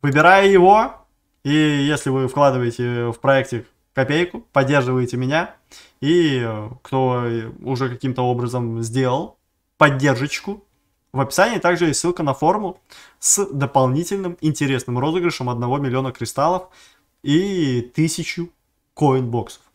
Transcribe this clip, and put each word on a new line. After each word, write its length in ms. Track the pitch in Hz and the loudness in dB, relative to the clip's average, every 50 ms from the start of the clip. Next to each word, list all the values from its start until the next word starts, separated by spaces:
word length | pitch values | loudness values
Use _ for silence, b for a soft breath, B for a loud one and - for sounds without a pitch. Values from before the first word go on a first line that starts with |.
| - | 0
Выбираю 500 | 143 135 147 156 175 185 196 196 196 196 | 2 2 6 6 8 8 8 6 6 6
его, 420 | 185 175 185 202 214 226 269 - - _ _ _ _ _ _ _ _ _ | 8 8 8 6 6 4 0 -4 -14 _ _ _ _ _ _ _ _ _
и 60 | 139 | 0
если 600 | 143 156 156 151 147 143 139 143 151 139 - 143 | 2 2 2 2 2 0 0 0 -2 -2 -2 -2
вы 180 | 131 135 131 127 | -2 0 -2 -2
вкладываете 760 | 131 143 143 139 127 131 123 120 117 - 123 120 123 120 120 | 2 4 4 4 4 2 -2 -4 -4 -4 -4 -4 -2 -4 -4
в 120 | 120 113 - | -4 -6 -4
проектик 460 | _ 143 139 135 131 - - 117 101 _ _ _ _ _ _ | _ 2 2 2 2 -2 -6 -8 -8 _ _ _ _ _ _
копейку, 500 | - 131 131 143 156 175 175 - 226 - _ _ | -4 -2 0 0 -2 -2 -2 -6 -14 -18 _ _
поддерживаете 640 | 185 - 123 143 143 127 123 127 127 123 123 - | 0 0 2 2 0 2 0 0 -2 -2 -2 -4
меня, 380 | 127 127 127 143 160 175 - - _ _ B B B B B B _ - | -4 -4 -2 -2 -2 -2 -4 -10 _ _ B B B B B B _ -2
и, 400 | 139 165 175 170 156 135 127 120 | 2 2 4 4 2 2 0 -2
э, 260 | 113 110 107 104 110 123 - _ | -4 -6 -8 -8 -12 -14 -18 _
кто 420 | - - 135 131 127 127 123 120 120 117 117 110 113 - - - | -4 -2 0 0 0 0 -2 -2 -4 -4 -4 -6 -8 -14 -12 -8
уже 260 | - 135 120 135 127 | -6 -4 -4 -4 -4
каким-то 340 | 123 117 - 135 123 127 127 | -6 -6 -6 -6 -4 -2 -2
образом 600 | 123 123 123 120 120 120 123 120 117 113 117 113 | -2 0 -2 -4 -4 -4 -6 -6 -6 -6 -6 -6
сделал 560 | 113 113 127 131 127 123 139 170 226 _ _ _ _ _ _ _ _ _ _ | -4 -2 -2 0 0 -2 -2 -6 -8 _ _ _ _ _ _ _ _ _ _
поддержечку, 840 | 156 147 139 131 135 147 135 117 135 147 - - - - 202 202 _ _ _ _ _ _ _ _ _ _ - | 2 4 4 2 2 0 0 0 -2 -6 -6 -8 -8 -10 -12 -12 _ _ _ _ _ _ _ _ _ _ -6
в 80 | 127 | -6
описании 380 | 135 131 - - 190 226 240 190 | -6 -4 0 0 0 2 0 0
также 280 | - 175 180 170 175 | 0 0 0 2 0
есть 140 | 160 139 - | 0 0 0
ссылка 220 | - 170 175 - 170 | -2 -4 -2 -2 -2
на 120 | 143 131 | -4 -2
форму 440 | - - 160 190 208 214 180 170 _ _ B B B B B B B | 0 0 0 0 0 -2 -8 -10 _ _ B B B B B B B
с 280 | - - - - 202 | -2 -2 0 0 0
дополнительным 920 | - - 143 139 127 - 143 131 127 127 147 175 - 202 196 190 180 175 - - | -4 -2 -4 -4 0 2 2 2 4 2 0 -2 -2 -4 -4 -4 -6 -8 -2 -2
интересным 560 | 156 151 - 151 135 135 127 - - 120 123 | -2 0 0 0 0 0 -2 -2 -4 -4 -2
розыгрышем 500 | 127 151 160 185 170 175 156 - 131 123 | -2 -2 -2 0 0 -2 -2 -2 -4 -4
одного 300 | 123 117 120 123 131 143 | -4 -4 -2 -2 -2 -2
миллиона 340 | 139 131 120 131 135 131 120 | -2 -2 -2 -2 -4 -4 -6
кристаллов 560 | - 117 110 - - 139 160 180 185 185 - b b b b b b b b _ _ _ | -8 -10 -8 -4 -2 0 0 0 -2 -4 -10 b b b b b b b b _ _ _
и 580 | 139 143 160 190 202 196 185 160 139 127 123 117 123 _ | 0 2 2 2 0 -2 -2 0 0 0 -2 -4 -4 _
тысячу 560 | - 156 165 - - 165 - - - 170 175 _ _ _ _ _ _ _ _ _ | -2 -2 -2 -2 -6 -8 -8 -8 -8 -10 -10 _ _ _ _ _ _ _ _ _
коинбоксов. 680 | - 156 143 131 131 127 120 117 120 107 - - - _ _ _ | 0 2 2 2 2 0 -2 -4 -4 -6 -6 -12 -20 _ _ _